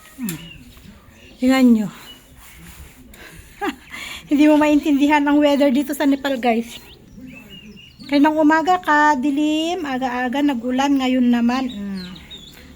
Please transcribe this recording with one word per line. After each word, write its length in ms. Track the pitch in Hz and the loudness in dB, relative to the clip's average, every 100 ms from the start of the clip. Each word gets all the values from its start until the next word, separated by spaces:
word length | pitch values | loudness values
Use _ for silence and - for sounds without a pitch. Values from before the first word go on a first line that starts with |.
| - - | -20 -12
Hmm. 240 | 233 165 170 151 - - - - - - - - | -10 -10 -14 -20 -20 -20 -20 -20 -20 -20 -20 -4
Tingnan 320 | 254 262 254 | 0 4 4
nyo. 160 | 226 196 - - - - - - - - - - - - - - - - - | 4 0 -10 -20 -20 -20 -20 -20 -20 -20 -20 -20 -20 -20 -20 -20 -20 -20 -10
<laughs> 720 | 392 - - - - - - | -10 -10 -14 -18 -16 -14 -2
Hindi 160 | 285 302 | 4 6
mo 160 | 302 | 6
maintindihan 640 | 302 294 311 277 285 302 285 | 4 2 2 2 2 2 2
ang 160 | 294 | 2
weather 320 | 294 285 285 | 2 2 2
dito 240 | 254 285 285 | 0 -2 -2
sa 80 | 294 | 0
Nepal, 320 | 277 277 269 | 0 -2 -2
guys. 400 | 240 226 233 - - - - - - - - - - - - - - | -2 -2 -4 -12 -20 -20 -20 -20 -20 -20 -20 -20 -20 -20 -20 -20 -4
Kaninang 320 | 285 302 311 | 2 2 4
umaga, 400 | 302 320 320 359 | 2 2 2 -2
kadilim, 1040 | 359 294 302 285 294 277 302 311 320 370 | 0 2 2 2 -2 -2 -2 -2 -4 -6
aga-aga, 640 | 285 254 254 247 254 269 294 | -6 -6 -6 -4 -4 -2 -2
nagulan, 560 | 247 240 254 277 277 | -2 -4 -2 0 0
ngayon 320 | 254 254 247 | 0 0 2
naman. 320 | 240 233 254 262 | 2 0 -2 -4
Hmm. 480 | 202 202 190 180 185 - - - - - | -8 -10 -10 -12 -16 -20 -20 -20 -20 -20